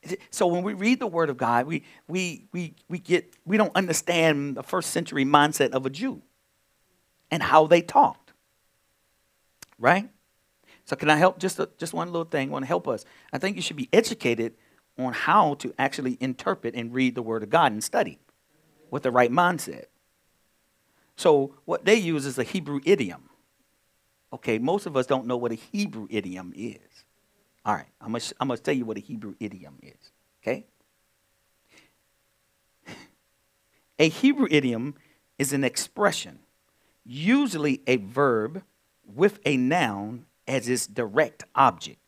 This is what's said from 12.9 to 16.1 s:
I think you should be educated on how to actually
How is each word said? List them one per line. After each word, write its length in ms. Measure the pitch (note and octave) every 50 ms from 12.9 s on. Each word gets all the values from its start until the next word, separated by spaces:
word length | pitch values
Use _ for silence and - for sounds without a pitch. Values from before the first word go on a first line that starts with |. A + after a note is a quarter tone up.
| A#2+ G#2 - _ _ - _ -
I 60 | - C3+
think 180 | F3 F#3+ G3+
you 60 | F#3
should 140 | F3 - D#3+
be 120 | D3+ B2+ -
educated 640 | - A3 A3+ - - - - A#2+ A#2+ A2+ A2+ A2+ - _ _ _ _ _ _ _ _ -
on 140 | C3 B2+
how 420 | A#2+ - - - E3+ G#3 D#3+ D3+ C#3+
to 180 | - - B2 - -
actually 380 | C3 C3+ - - C#3 B2+